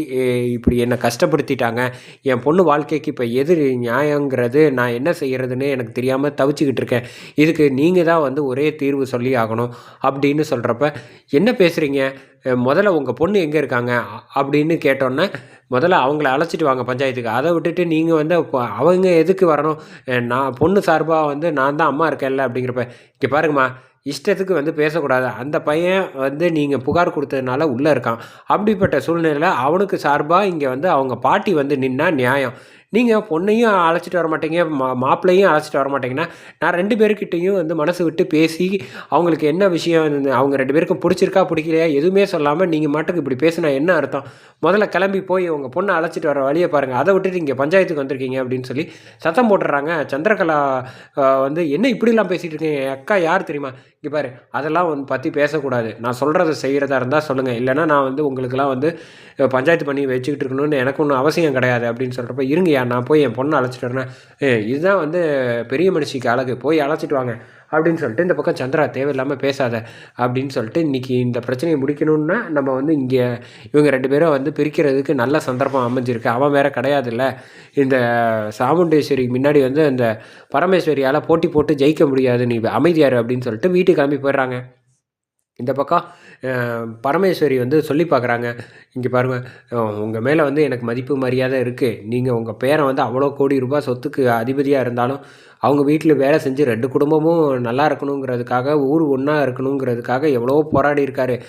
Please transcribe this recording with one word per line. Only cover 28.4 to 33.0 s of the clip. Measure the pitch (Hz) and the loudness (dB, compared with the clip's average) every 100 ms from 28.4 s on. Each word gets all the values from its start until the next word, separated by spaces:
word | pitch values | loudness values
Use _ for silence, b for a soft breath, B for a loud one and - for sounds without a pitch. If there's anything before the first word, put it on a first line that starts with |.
| B | B
அப்படிப்பட்ட | 160 208 196 185 147 | 0 0 0 0 0
சூழ்நிலையில | 131 170 160 143 175 143 | 0 0 0 0 0 0
அவனுக்கு | 135 180 196 175 | 0 0 0 -2
சார்பா | 151 147 151 175 | 0 0 2 2
இங்க | 208 165 139 | 2 0 -2
வந்து | 127 180 | 0 0
அவங்க | 147 135 120 | 2 0 0
பாட்டி | 131 190 208 | 2 2 2
வந்து | 160 139 139 | 0 0 0
நின்னா | 131 127 170 | 0 0 0
நியாயம். | 156 123 139 127 127 B B B | 2 2 2 0 -6 B B B
நீங்க | 208 | 0